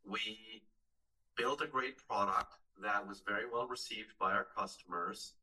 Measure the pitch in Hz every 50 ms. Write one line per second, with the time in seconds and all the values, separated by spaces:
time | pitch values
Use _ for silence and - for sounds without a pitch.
0 | _ 190 196 214 214 214 220 214 214 220 220 220 - - _ _ _ _ _ _
1 | _ _ _ _ _ _ _ - 120 117 107 - 151 143 135 135 127 131 131 -
2 | - - - 98 101 98 101 - - - - - _ _ _ - 95 107 101 101
3 | 98 98 101 - - 104 104 107 110 123 120 120 120 127 - - - - - 107
4 | 107 - - _ 98 95 98 110 120 - - 110 101 98 - - - - 90 87
5 | - - 90 - - - - -